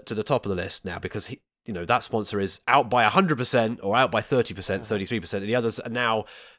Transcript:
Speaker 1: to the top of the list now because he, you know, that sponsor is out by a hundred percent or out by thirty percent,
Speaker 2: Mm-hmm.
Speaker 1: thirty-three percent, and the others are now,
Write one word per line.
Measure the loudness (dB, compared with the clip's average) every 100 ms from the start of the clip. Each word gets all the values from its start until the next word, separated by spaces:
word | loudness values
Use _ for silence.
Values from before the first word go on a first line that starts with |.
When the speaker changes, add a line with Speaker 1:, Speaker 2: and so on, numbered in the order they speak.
| -4
Speaker 1:
to | -6
the |
top | -2 -2 0
of |
the | -4
list | -4 -6 -8
now | -8
because | -6 -8 -8
he, | -12 _ _ -10
you |
know, | -6 0
that | 0
sponsor | 0 -4 -2 -2
is | -2 -2 2
out | 4 4
by | 4
a | 4
hundred | 4 4 2
percent | 2 2 2 0
or | 0 2
out | 4
by | 2
thirty | 2 2 0
percent, | -2 -4 -4
Speaker 2:
Mm-hmm. | -2
Speaker 1:
thirty-three | -2 -2 -4
percent, | -4 -6
and | -2
the | 0
others | 0 -4
are | -6
now, | -2 0 0 -2 -12 -20